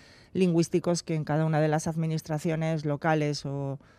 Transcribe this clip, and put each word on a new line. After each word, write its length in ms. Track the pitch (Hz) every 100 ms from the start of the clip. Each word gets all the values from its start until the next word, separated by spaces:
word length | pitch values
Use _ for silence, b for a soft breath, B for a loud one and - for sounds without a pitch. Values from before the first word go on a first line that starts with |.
| B B B
lingüísticos 680 | 175 185 165 165 175 170 170
que 120 | -
en 100 | 160
cada 220 | 147 147 160
una 160 | 156
de 60 | 156
las 180 | 151 170
administraciones 960 | 160 160 160 - 151 170 156 160 160
locales 640 | 151 143 165 156 147 143 143
o 320 | 139 139 135 B